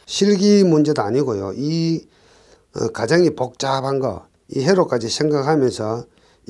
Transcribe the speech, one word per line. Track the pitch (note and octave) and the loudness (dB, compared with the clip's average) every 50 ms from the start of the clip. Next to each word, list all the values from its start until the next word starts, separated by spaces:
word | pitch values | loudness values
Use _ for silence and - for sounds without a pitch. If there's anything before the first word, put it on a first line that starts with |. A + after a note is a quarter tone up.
| _ | _
실기 | - - - G3+ G#3 G3+ F3+ G3+ G#3 G#3 G3+ G3 | -8 -4 0 2 2 2 4 4 4 6 6 6
문제도 | F3 D#3+ D3+ D3+ D3+ D3 C3 | 6 4 4 4 2 0 0
아니고요. | G#2+ G2+ A#2 C#3 C#3+ B2+ A2 G2 G2 G2 F2+ | 0 0 0 0 0 0 -2 -4 -4 -6 -6
이, | A2+ C#3 D3+ E3 E3 E3 E3 E3 D#3 - _ _ _ _ _ _ _ _ _ _ _ _ _ - | -6 -4 -4 -2 -2 -2 -2 -2 -4 -6 _ _ _ _ _ _ _ _ _ _ _ _ _ -8
어, | - - A2+ | -6 -6 -6
가정이 | - - A#2 A2+ D#3+ F3 F3+ D3+ - | -4 -4 -2 0 2 2 2 2 0
복잡한 | - B2+ A#2+ - - C#3 C3+ C3+ C3+ C3 C3+ C#3 C3+ | -2 -6 -8 -6 -6 -6 -4 -4 -4 -4 -4 -4 -4
거, | C3 A#2+ F#2 D#2+ - _ _ _ _ - | -4 -4 -6 -8 -12 _ _ _ _ -10
이 | - C3+ C3 | -6 -2 0
회로까지 | E3 G3 F#3 E3 - B2+ A#2+ A2 A2+ | 2 2 2 2 2 0 -2 -2 -4
생각하면서 | - - D3+ D#3 D3 C#3+ C3 C#3+ D#3+ D3+ C3 A#2+ G2+ - G#2+ G#2+ A2+ A#2+ A#2+ - _ _ _ _ _ _ _ - | -4 -2 -2 0 0 0 0 0 0 2 2 0 0 -2 -6 -6 -6 -6 -10 -14 _ _ _ _ _ _ _ -6